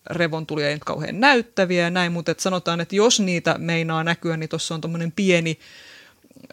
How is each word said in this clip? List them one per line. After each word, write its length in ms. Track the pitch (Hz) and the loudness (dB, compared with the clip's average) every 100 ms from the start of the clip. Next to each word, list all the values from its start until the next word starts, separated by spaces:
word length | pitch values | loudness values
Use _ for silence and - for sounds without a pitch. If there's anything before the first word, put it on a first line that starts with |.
| - | -8
revontulia, 580 | - 170 160 160 151 147 | -2 -2 -2 -6 -2 -2
ei 60 | |
nyt 100 | 147 | -2
kauhean 360 | - 156 151 170 | -4 -6 -4 0
näyttäviä 640 | 262 254 226 - 185 180 | 4 4 2 0 0 2
ja 60 | 170 | 0
näin, 220 | 180 175 | 0 0
mut 180 | 175 165 | -2 -2
et 100 | 156 | -2
sanotaan, 420 | 190 185 165 170 | -2 -2 -2 -4
että 140 | 165 196 | -2 4
jos 240 | 226 220 | 4 4
niitä 360 | 190 175 165 156 | 2 0 0 0
meinaa 460 | 165 165 165 160 | 0 -2 0 0
näkyä, 340 | 165 170 170 160 | 0 0 -2 -4
niin 120 | 156 | -4
tossa 260 | 165 - 165 | -6 -6 -6
on 60 | |
tommonen 300 | 151 170 165 | -6 -4 -4
pieni, 480 | 160 196 175 165 156 - - - - - _ _ - - | 0 4 4 2 -4 -10 -20 -20 -20 -20 _ _ -20 -12